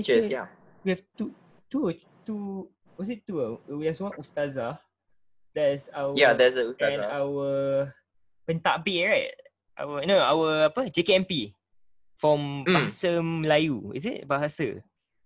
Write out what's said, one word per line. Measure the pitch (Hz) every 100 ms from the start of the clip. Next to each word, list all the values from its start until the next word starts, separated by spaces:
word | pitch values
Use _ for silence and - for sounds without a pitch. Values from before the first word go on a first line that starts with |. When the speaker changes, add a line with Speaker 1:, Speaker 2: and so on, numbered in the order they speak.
Speaker 1:
teachers, | 208 117 107
Speaker 2:
actually, |
Speaker 1:
yeah. | 127 95 - - -
Speaker 2:
we | 190
have | 180 - -
two, | 214 - _ _ _
two, | 262 226 160 _ _ -
two, | 208 202 190 180 _ _ -
was | 190
it | 233 -
two? | 170 117 117 -
Uh, | 147
we | 156
have | 160
one | 196 -
ustazah. | 143 - 143 135 117 156 _ _ _ _ _ _ _
There's | - 143 143 -
our, | 143 139 139
Speaker 1:
Yeah, | 139
there's | 117 127 127
a | 117
Speaker 2:
and | 127
Speaker 1:
ustazah. | 143 139 104
Speaker 2:
our | 143 139 143 139 139 139 135 139 - _ _ _ _ -
pentadbir, | 165 180 135 165 175 185
right? | 180 67 - - _ _ -
Our, | 143 143 156
no, | 196
our | 131 156 160 156 156
apa, | - 196
J | -
K | 170 190
M | 185
P | 160 101 - _ _ - _ _ -
from | 151 147 143 143 139
Speaker 1:
Mm. |
Speaker 2:
Bahasa | 180 117 104 180 170
Melayu. | 165 165 156 151 160 123 - 123
Is | 190
it | - 139
Bahasa? | 143 147 - 135 - - _ _ _